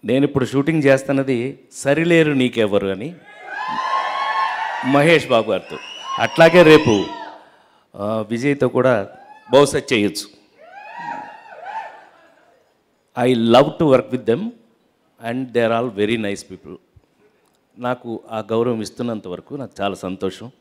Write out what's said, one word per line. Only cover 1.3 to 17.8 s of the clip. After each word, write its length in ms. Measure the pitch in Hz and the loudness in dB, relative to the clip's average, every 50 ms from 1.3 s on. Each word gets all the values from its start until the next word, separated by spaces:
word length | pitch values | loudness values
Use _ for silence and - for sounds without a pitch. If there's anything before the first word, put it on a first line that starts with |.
| 135 117 117 131 139 - _ _ - - | -2 -2 -2 -6 -8 -12 _ _ -18 -8
సరిలేరు 520 | - 139 143 151 165 170 170 165 160 151 147 135 | -2 -2 0 0 2 2 4 4 4 4 2 0
నీకెవరు 480 | 127 123 113 113 110 104 98 101 95 98 98 | 0 0 2 0 0 2 2 0 0 0 -6
అని 140 | 92 110 151 180 170 - - - - - - - - - 1047 - 1017 1077 - - 1077 1047 - - - - - - - - - - - - - - - - 127 135 | -6 -8 -12 -14 -16 -20 -20 -20 -20 -16 -14 -12 -10 -8 -8 -6 -6 -6 -4 -4 -4 -6 -6 -6 -6 -6 -6 -4 -4 -4 -4 -6 -6 -8 -8 -8 -6 -4 0 2
మహేష్ 340 | 143 143 165 170 156 - - 127 | 2 4 4 4 2 2 2 0
బాబు 160 | 113 110 107 | 0 0 0
గారితో. 260 | 101 92 - - 80 73 - - - - - - - - 113 | -2 -4 -4 -8 -16 -16 -16 -18 -20 -18 -12 -10 -6 -4 -4
అట్లాగే 360 | 113 - - 165 165 165 180 175 156 | -4 4 6 6 8 8 8 10 10
రేపు, 240 | 156 156 156 127 110 101 90 80 - - - - - - - _ _ _ _ _ _ _ _ _ _ - 101 | 10 8 8 6 2 2 0 -2 -8 -12 -14 -16 -18 -20 -20 _ _ _ _ _ _ _ _ _ _ -8 -6
ఆ, 20 | 104 110 110 110 104 | -4 -4 -4 -4 -4
విజయ్తో 360 | 117 117 123 143 143 139 131 127 - | -6 -2 0 -2 0 0 0 -2 0
కూడా 180 | 131 123 131 123 110 98 92 - - - - - - _ - 120 | 2 2 2 2 0 -2 -6 -12 -20 -20 -20 -20 -20 _ 2 4
బహుశా 280 | 135 143 139 - 151 - - 131 | 4 4 4 2 -6 -4 0 0
చేయొచ్చు. 340 | 113 104 202 - - - - _ _ _ _ _ _ 605 659 740 784 831 855 906 960 960 - - - - - - - 906 906 - - 659 762 855 880 807 - - - - - _ _ _ _ _ _ _ _ _ _ _ _ _ _ _ _ _ _ _ _ _ - 123 | 2 2 0 -2 -4 -14 -14 _ _ _ _ _ _ -20 -20 -20 -20 -20 -18 -18 -14 -12 -12 -12 -12 -14 -16 -20 -20 -20 -20 -20 -18 -16 -14 -12 -12 -14 -14 -18 -20 -20 -20 _ _ _ _ _ _ _ _ _ _ _ _ _ _ _ _ _ _ _ _ _ -2 0
I 40 | 127 127 117 113 117 113 | 0 2 2 4 6 6
love 140 | 123 139 151 156 - | 6 6 6 2 -2
to 40 | 170 151 131 | 2 4 4
work 160 | 123 - - 123 | 2 2 0 -6
with 100 | 123 117 107 | -6 -2 -2
them 120 | 113 147 196 233 247 _ _ _ _ _ _ _ _ _ _ _ _ _ 117 117 | -2 -2 -2 -8 -10 _ _ _ _ _ _ _ _ _ _ _ _ _ -10 -8
and 100 | 117 127 135 127 110 | -8 -8 -8 -4 -2
they 80 | 120 117 | 0 0
are 80 | 113 113 113 | 0 0 0
all 120 | 120 127 104 98 | -2 -4 -4 -2
very 160 | 104 104 117 113 110 | -2 -2 -2 -2 -4
nice 160 | 101 101 98 - _ | -6 -8 -8 -12 _
people. 260 | 92 90 _ 78 92 - _ _ _ _ _ _ _ _ _ _ _ _ _ _ _ _ _ _ _ - | -20 -20 _ -20 -20 -20 _ _ _ _ _ _ _ _ _ _ _ _ _ _ _ _ _ _ _ -10